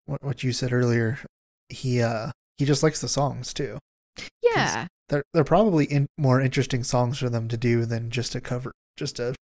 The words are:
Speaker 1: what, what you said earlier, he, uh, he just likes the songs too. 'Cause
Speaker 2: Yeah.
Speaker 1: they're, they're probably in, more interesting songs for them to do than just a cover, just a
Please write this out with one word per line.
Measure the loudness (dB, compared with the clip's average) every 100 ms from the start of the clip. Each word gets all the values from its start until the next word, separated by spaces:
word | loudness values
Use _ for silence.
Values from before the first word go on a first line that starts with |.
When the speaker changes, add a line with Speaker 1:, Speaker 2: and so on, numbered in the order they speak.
| -10
Speaker 1:
what, | -8
what | -6 -4
you | -2
said | -2 0
earlier, | 2 4 2 2 -2 -8 _ _ _ -18
he, | -8 -2 0
uh, | 0 -2 -6 -10 _ -2
he | 2
just | 4
likes | 2 0
the | -4
songs | -2 -2 -4 -10
too. | -8 -8 -8 _ _ _ -16
'Cause | -16 _
Speaker 2:
Yeah. | 2 2 0 -2 -6 _ -4
Speaker 1:
they're, | -4 0
they're | 0
probably | 4 4 4 4 2
in, | 2 0 0
more | 2 4
interesting | 2 0 0 -2
songs | 0 0 0 0
for | -2
them | -2 -4
to | -2
do | 2 2 0
than | -4 -4
just | -4 -4 -6
a |
cover, | -6 -6 -6 -14 _ -8
just | -8 -4
a | -6 -6